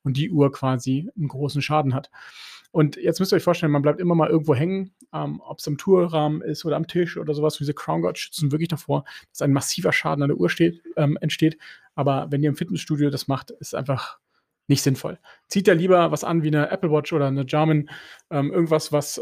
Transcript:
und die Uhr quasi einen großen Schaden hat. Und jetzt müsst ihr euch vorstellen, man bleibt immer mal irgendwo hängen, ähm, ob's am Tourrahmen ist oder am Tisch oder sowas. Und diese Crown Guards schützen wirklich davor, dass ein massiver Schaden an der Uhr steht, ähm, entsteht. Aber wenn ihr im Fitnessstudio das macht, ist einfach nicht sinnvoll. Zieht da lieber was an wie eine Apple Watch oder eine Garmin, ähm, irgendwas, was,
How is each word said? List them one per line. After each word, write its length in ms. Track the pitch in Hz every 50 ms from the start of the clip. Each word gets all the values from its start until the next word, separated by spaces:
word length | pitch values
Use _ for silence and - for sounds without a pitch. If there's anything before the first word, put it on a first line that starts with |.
und 140 | - 139 123
die 140 | 135 156 220
Uhr 200 | 180 143 143 135
quasi 560 | 139 - 135 131 131 123 - 131 131 143 170 240 -
einen 120 | 196 147 135
großen 340 | - 131 147 139 - 143
Schaden 320 | 131 - 151 156 143 135 123
hat. 160 | 135 - - - - - - - - - - - - - _
Und 260 | - 170 151 143 -
jetzt 220 | - - 170 170 -
müsst 140 | 190 -
ihr 40 | 202
euch 60 | 165
vorstellen, 300 | - 180 165 170 170 151
man 100 | 147 143
bleibt 180 | 139 147 147 180
immer 140 | 180 175 170
mal 140 | 165 156 -
irgendwo 260 | 170 156 147 156 139
hängen, 380 | 123 156 180 190 190 190 190 _ _ - -
ähm, 280 | - 151 147 147 151 - -
ob's 220 | - 123 - - 151
am 100 | 147 -
Tourrahmen 640 | - 196 190 185 175 170 160 156 151 151 151 165
ist 220 | - - 151 - -
oder 120 | 160 143
am 100 | 156 160
Tisch 300 | - - 175 175 170 -
oder 180 | 170 165 151 147
sowas. 200 | 151 151 156 -
Und 60 | -
diese 140 | 143 147 143
Crown 280 | - - 160 160 165
Guards 180 | 165 180 - -
schützen 320 | - - - - 151 135
wirklich 160 | 143 156 165 165
davor, 360 | 165 - - - 139 143 - - - - - _
dass 120 | - -
ein 100 | 147 143
massiver 400 | 135 139 - - - - - -
Schaden 300 | 143 - - 156 156 143
an 60 | 139 143
der 100 | - -
Uhr 120 | 175 165
steht, 320 | - - 170 170 170 - - 339 -
ähm, 200 | - 147 143 151 -
entsteht. 360 | - 156 - - 160 156 156 - - - - - _ _ _
Aber 320 | 156 131 139 135 135 - 156
wenn 120 | 143 143
ihr 80 | 151 151
im 60 | 135
Fitnessstudio 540 | - 175 - 185 151 - - 156 143 147 143
das 160 | 139 135 - -
macht, 220 | 135 123 - -
ist 220 | - - - - -
einfach 440 | - 131 143 135 117 - - - - _ _ _ _ _ _ _ _ _ -
nicht 140 | 139 -
sinnvoll. 360 | - 139 131 - - - - - _ - - _ _ -
Zieht 180 | - 202 185
da 60 | 208
lieber 400 | 175 160 180 185 185 175 170 160
was 120 | 151 147 -
an 180 | - 170 170
wie 60 | 151 156
eine 220 | 151 147 147 -
Apple 200 | 185 - 190 160
Watch 220 | 151 151 147 -
oder 140 | 175 151 139
eine 180 | 135 135 139 135
Garmin, 460 | 135 160 151 160 160 156 151 151 - - - - - - - _ -
ähm, 220 | 160 143 139 147
irgendwas, 400 | - 180 170 160 156 156 - -
was, 280 | 147 147 143 - - -